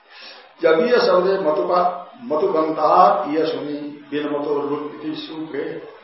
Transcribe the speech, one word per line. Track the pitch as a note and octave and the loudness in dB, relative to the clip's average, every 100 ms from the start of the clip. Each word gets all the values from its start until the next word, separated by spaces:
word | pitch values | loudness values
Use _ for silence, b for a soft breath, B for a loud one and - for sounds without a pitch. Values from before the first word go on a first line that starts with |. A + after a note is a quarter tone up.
| B B B B B - | B B B B B 0
जब | E3 D#3+ - | 4 4 4
ये | A#3 G3 | 4 4
शब्द | F3+ F#3+ F#3+ G3+ | 4 4 2 0
मतुपा-, | G3 F3+ F3+ - - - - | 0 2 2 2 -2 -12 -14
मतुबंता | B2 D#3 F#3 D#3 D#3 D3+ D3+ F3+ - B2 D3 | -4 0 2 2 0 0 2 6 6 4 0
ये | D#3+ D#3 | -2 0
सुनी | C3+ D3 D3 C#3+ - - | -2 -6 -8 -10 -14 -8
बिन | D3 D3 | -6 -4
मतु | C#3+ D3+ | -4 -2
और | C#3+ C3+ | -2 -2
लुक | D3 D3 - | -6 -8 -10
इति | D#3 - | -10 -8
सूत्रे | - D#3 D#3 C#3 D#3+ - - - | -10 -10 -8 -8 -8 -10 -14 -14